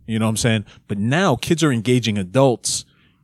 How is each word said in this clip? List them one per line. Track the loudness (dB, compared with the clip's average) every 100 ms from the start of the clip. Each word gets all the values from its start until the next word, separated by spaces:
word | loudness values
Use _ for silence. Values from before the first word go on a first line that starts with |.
| -6
you | -2
know | 0
what |
I'm | 0
saying? | 0 0 -2 -14 -10
But | -4
now | -2 0 0 0
kids | -2 0
are | 0
engaging | 0 0 0 0 -2
adults | -2 2 2 2 -4 -8 -10 _ _ _